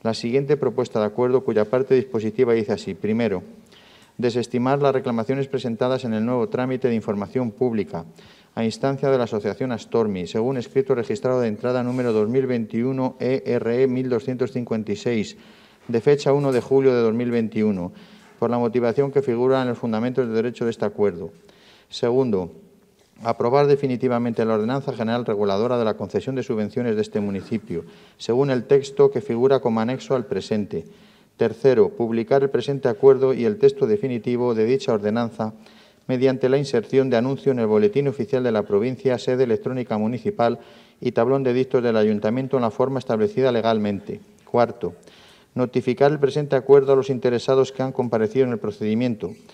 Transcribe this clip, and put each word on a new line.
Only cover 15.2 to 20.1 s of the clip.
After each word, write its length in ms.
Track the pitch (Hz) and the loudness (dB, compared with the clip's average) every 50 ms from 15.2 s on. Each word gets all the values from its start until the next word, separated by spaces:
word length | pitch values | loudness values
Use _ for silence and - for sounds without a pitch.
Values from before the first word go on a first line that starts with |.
| 98 - - - - - - - - - _ _ _ - | -2 -4 -8 -16 -20 -20 -20 -20 -20 -20 _ _ _ -4
de 140 | 117 117 | -2 0
fecha 320 | - 147 147 143 - 147 139 | 4 4 2 4 4 2 2
uno 180 | 143 143 139 | 2 2 0
de 100 | 131 120 | 0 0
julio 320 | 113 - 135 135 135 135 127 | 0 2 2 4 4 4 4
de 80 | 120 | 4
dos 140 | 117 113 110 | 2 2 0
mil 160 | 117 123 120 | 0 -2 -2
veintiuno, 600 | 117 117 113 107 104 110 107 107 101 92 87 87 - - - - - - - - - - | 0 -2 -2 -2 -2 0 0 0 0 -2 -4 -8 -10 -14 -20 -20 -20 -20 -20 -18 -8 -4
por 140 | 117 117 | -2 0
la 80 | 120 120 | 0 0
motivación 520 | 120 117 110 123 120 120 113 - 139 139 | 0 0 0 2 2 2 2 2 0 0
que 120 | 131 139 135 | 0 0 0
figura 400 | 135 117 117 123 131 131 131 127 | 0 0 2 2 2 2 2 0
en 60 | 123 | -2
el 60 | 117 | -4
fundamento 500 | - - 120 110 107 113 127 | -4 -4 -4 -2 -2 -2 -2